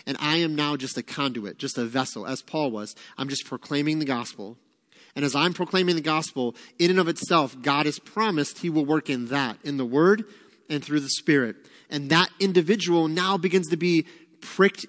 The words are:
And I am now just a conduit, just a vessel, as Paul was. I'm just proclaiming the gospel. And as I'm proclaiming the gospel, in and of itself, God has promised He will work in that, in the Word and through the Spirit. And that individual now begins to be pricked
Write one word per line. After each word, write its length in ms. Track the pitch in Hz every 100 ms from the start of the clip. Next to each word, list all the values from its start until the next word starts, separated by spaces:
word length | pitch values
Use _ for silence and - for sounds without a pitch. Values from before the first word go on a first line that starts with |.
| -
And 100 | 135
I 180 | 147 160
am 180 | 165 151
now 200 | 147 143
just 220 | 131 -
a 60 |
conduit, 560 | - - 139 120 101 -
just 180 | 135 -
a 80 | 117
vessel, 400 | 127 131 110 98
as 160 | 131
Paul 300 | - 156 143
was. 240 | 107 104 - - -
I'm 140 | 135
just 160 | 139 -
proclaiming 540 | 131 - 143 147 156
the 60 | 139
gospel. 520 | 123 120 - 101 120 _ _ _ _ _ -
And 80 |
as 120 | 143 143
I'm 180 | 170
proclaiming 440 | 175 175 190 180 170
the 40 |
gospel, 540 | 156 156 156 139 123 - - -
in 100 | 175
and 100 | 185
of 80 | 165
itself, 540 | 165 - 170 135 131
God 240 | 131 143 151
has 140 | -
promised 580 | - 208 220 160 139 -
He 140 | 175
will 140 | 156 143
work 220 | 156 -
in 200 | 127 120
that, 320 | 143 127 107
in 140 | 147 139
the 80 | 123
Word 380 | 135 175 214 214 - _ _ -
and 160 | 147
through 180 | 139 147
the 80 | 139
Spirit. 480 | - - 147 120 - - - -
And 180 | 147 139
that 220 | 160 180 -
individual 680 | 196 180 160 214 175 170 160
now 300 | 165 185 196
begins 300 | 175 185 156
to 100 | 165
be 300 | 180 165 - - _ _
pricked 440 | - - 196 -